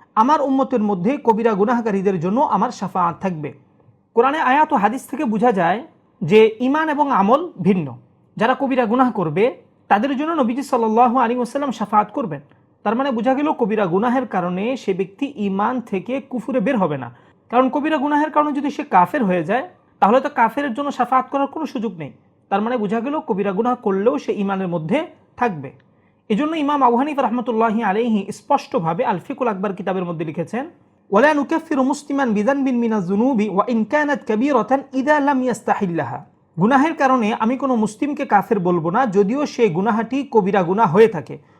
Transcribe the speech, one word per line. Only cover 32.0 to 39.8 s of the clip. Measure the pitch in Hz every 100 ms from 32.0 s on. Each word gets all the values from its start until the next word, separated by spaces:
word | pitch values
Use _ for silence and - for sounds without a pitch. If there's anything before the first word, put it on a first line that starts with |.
| - 277 254
বিযানবিন | 208 208 277 269 240
মিনাজ | 233 220 175
যুনুবি | 202 254 233 214
ওয়া | 185 220
ইন | 226 214
কানাত | 294 294 285 -
কাবীরাতান | 214 277 254 214 269 -
ইযা | 262 262 302
লাম | 277 262
ইয়াস্তাহিল্লাহা।" | 254 220 - 196 196 165 123 127 - _ _ -
গুনাহের | 202 269 320
কারণে | 320 269 254 208 233
আমি | 226 262
কোনো | 277 240
মুসলিমকে | 214 - 285 285 254
কাফের | 254 - 202
বলবো | 175 180 160
না, | 208 269
যদিও | 185 202 269 294
সে | - 226
গুনাহটি | 160